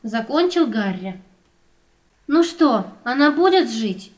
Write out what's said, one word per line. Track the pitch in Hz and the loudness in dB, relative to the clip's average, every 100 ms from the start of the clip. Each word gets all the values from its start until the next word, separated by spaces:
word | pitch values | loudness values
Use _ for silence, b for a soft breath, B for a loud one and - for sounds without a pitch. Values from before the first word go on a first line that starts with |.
закончил | 226 226 220 294 359 349 294 | -6 -6 -2 0 0 2 0
Гарри. | 214 202 180 190 180 - _ _ _ _ _ _ _ _ _ - | 0 -4 -4 -10 -14 -20 _ _ _ _ _ _ _ _ _ -2
"Ну | 302 | 0
что, | 339 - 311 220 190 - | 0 2 2 2 -2 -10
она | 240 269 294 | -6 0 2
будет | 294 370 370 247 | 4 4 4 2
жить?" | 220 220 180 - | -2 -4 -6 -12